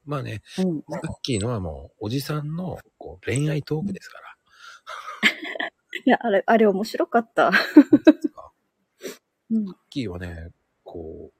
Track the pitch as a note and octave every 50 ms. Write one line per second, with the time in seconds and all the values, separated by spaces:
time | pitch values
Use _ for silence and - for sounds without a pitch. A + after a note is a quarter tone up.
0 | - C#3+ D3 C3+ B2 A2+ A2 G2+ - - - F#3 F#3 F#3 D#3+ C#3+ - - - -
1 | - E3 - - - C#3 B2 F#2+ G2+ B2 B2 G2+ F2+ D#2+ D2 C2+ D2 - _ -
2 | - G#2+ B2+ C#3 C3+ - D3+ D3+ D3 D3+ D#3+ E3+ F#3 E3+ - - - _ _ -
3 | - - F2 F#2 - - A2+ C#3 D3+ D3+ D#3 D3 - - D3+ D#3 G3 G3 F#3+ -
4 | - - - - - - - _ _ _ _ - - - - - - - - -
5 | - - D5 - - - - - - - - - - - _ _ _ - - -
6 | - C4 A3+ - - A#3 G3 F#3+ - - A3+ G#3+ A3 G#3 F#3+ F#3+ A3 - - B3
7 | F4 - - A#3 A3+ _ - D#3+ C3+ - F#3 - - - - D4+ C4+ - D#4+ -
8 | - D#4+ D#4 - - - - - - - _ _ _ _ _ _ _ _ _ _
9 | - - - - _ _ _ _ _ - A3+ A3 G#3 F#3 F3 _ _ _ - D3
10 | A#2 F#2+ F2 F2+ F#2 F2 E2+ E2 E2 E2 - _ _ _ _ _ - - - E2+
11 | D#2+ D#2+ D#2 - - - _